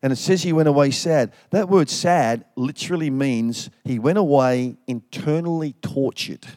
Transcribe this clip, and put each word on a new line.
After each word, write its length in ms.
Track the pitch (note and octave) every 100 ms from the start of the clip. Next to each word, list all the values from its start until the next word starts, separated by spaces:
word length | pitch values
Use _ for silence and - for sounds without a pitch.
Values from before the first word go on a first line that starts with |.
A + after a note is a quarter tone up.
And 100 | C3+
it 40 | C3
says 260 | - F#3
he 100 | F3+
went 160 | D#3+ D#3
away 220 | C#3+ C#3+
sad. 400 | B2+ F3 D#3 A2+ - _
That 180 | F#3 F#3+
word 200 | F#3+ D3+
sad 540 | - F3 F3 A#2 A#2 -
literally 560 | - B2+ D3 - F3 D#3
means 600 | C3+ C#3 A#2+ A2+ A2+ - _
he 160 | - B2
went 200 | A#2+ F#3+
away 580 | F3+ C#3+ B2+ B2+ B2+ - -
internally 880 | A#2+ - - D#3 D#3 E3+ E3 D#3 B2
tortured. 640 | - - C3+ - - - -